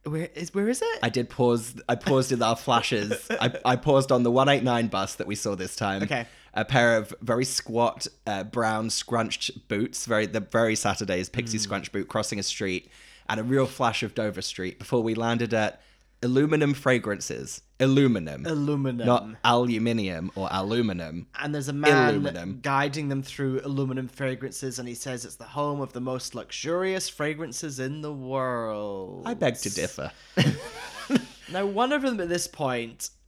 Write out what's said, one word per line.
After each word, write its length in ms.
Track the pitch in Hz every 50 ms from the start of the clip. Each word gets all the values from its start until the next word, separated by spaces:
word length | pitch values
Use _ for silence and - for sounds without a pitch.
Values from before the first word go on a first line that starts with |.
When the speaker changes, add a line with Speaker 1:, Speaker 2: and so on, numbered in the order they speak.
| _
Speaker 1:
Where 260 | 151 151 160 170 - -
is, 200 | 147 175 156 -
where 140 | 202 202 220
is 100 | 254 -
it? 180 | 440 466 453 -
Speaker 2:
I 80 | - 117
did 180 | 113 127 120 -
pause. 460 | - - 123 120 120 117 110 - - - -
I 100 | - 123
paused 360 | 120 - 196 143 131 127 131
in 80 | 135 117
our 140 | 131 120 117
flashes. 720 | - - - 123 113 - - 131 107 101 107 - - - -
Speaker 1:
<laughs> 20 |
Speaker 2:
I, 220 | - - - - - - -
I 120 | - 123
paused 340 | 120 - 151 139 135 135 135
on 120 | 135 123
the 80 | 120 120
one 180 | 120 127 135 143
eight 140 | 143 127
nine 240 | 113 131 123 120 117
bus 300 | 107 95 95 98 95 -
that 100 | - -
we 80 | - 104
saw 200 | 101 - 107 101
this 220 | 92 92 92 -
time. 280 | - 107 101 98 98 101
Speaker 1:
Okay. 200 | 101 147 123 113 - - - - - -
Speaker 2:
A 100 | 101 110
pair 320 | - 135 123 120 117 117
of 160 | 110 107 - - -
very 240 | - 123 117 120 131
squat, 640 | 135 - - - - 110 117 117 113 - - - - _ _ _
uh, 160 | 110 104 98 95
brown 440 | 107 - 123 113 110 110 110 110 113
scrunched 760 | - - - - 120 117 113 107 - - - - - - - _
boots, 380 | 110 101 113 - - - -
very, 180 | 120 113 107 107
the 140 | 92 107 113
very 360 | 95 - - 117 117 110 110
Saturday's 520 | 107 - 104 95 - 110 98 92 90 92 -
pixie 300 | - - 117 113 110 107
Speaker 1:
Mm. 20 |
Speaker 2:
scrunch 320 | 107 98 98 98 - -
boot 160 | - 101 92 -
crossing 300 | - 110 107 - 117 101
a 40 |
street, 480 | 98 - - - 107 95 92 90 - - - - - - - - _ -
and 100 | 117 110
a 40 | 110
real 220 | 123 131 135 131
flash 360 | - - - 131 117 110 -
of 120 | - 104 -
Dover 260 | - 110 107 95 92
Street 380 | 90 - - - 92 92 - _
before 240 | 101 - - 120
we 120 | 110 113 110
landed 380 | 113 117 117 117 113 117 107
at 300 | 113 110 107 101 - - _ _ _ _ _ _ _ _
Aluminum 520 | - 123 127 135 147 151 156 151 147 143 139
Fragrances. 840 | 135 - 131 127 117 98 107 101 - - - - - 67 - - - _ _ _ _
Aluminum. 680 | 131 135 135 143 139 131 117 98 80 76 71 65 -
Speaker 1:
Aluminum. 640 | 165 160 147 143 143 147 139 135 131 123 120 117
Speaker 2:
Not 220 | 123 123 - 104 107 113 - -
aluminium 880 | 117 120 120 123 123 117 107 113 120 117 113 101 92 90 80 87 92 -
or 140 | 95 95 90
aluminum. 760 | - 95 95 101 113 120 120 107 92 87 82 78 80 85 - _ - 131
Speaker 1:
And 160 | 143 147 147
there's 140 | 147 135 143
a 40 |
man 360 | 139 143 151 151 147 156 151 147 143
Speaker 2:
Aluminum. 440 | 98 - - - 87 85 95 98 127
Speaker 1:
guiding 480 | - 143 139 135 143 143 139 156 147 139
them 140 | 135 135
through 380 | 131 - - - 139 135 131 131
Aluminum 460 | 131 143 139 135 139 131 127 131 127 117
Fragrances, 720 | - - 139 131 131 123 131 131 - - 139 131 120 123
and 80 | 120 123
he 80 | 120
says 280 | 117 - 139 127 120 120
it's 120 | 98 -
the 80 | - 113
home 360 | 113 - 147 147 147 143 143
of 120 | 135 127
the 80 | - 123
most 340 | 127 131 131 127 - - -
luxurious 720 | 120 - - - - - 151 170 180 185 190 190 185 - -
fragrances 680 | - - 147 151 156 151 165 135 120 - - 156 135 127
in 220 | 131 135 147 156
the 120 | 151 151
world. 1120 | 147 139 131 127 135 135 127 127 123 117 117 110 107 104 104 101 101 95 95 95 95 90 -
Speaker 2:
I 80 | 226 240
beg 200 | 202 175 131 120 -
to 120 | - 104
differ. 380 | 101 - 80 - - - 71 - - - - - -
<laughs> 60 | - - - - 466 508 - - - - - - - - - 277 - - - - - - -
Speaker 1:
Now, 140 | 165 185 202
one 280 | 202 196 208 247 262
of 100 | 294 294
them 180 | 269 269 240 208
at 80 | 175 170
this 180 | 175 175 -
point 640 | - - - 151 131 127 120 117 117 135 - - - _ _ _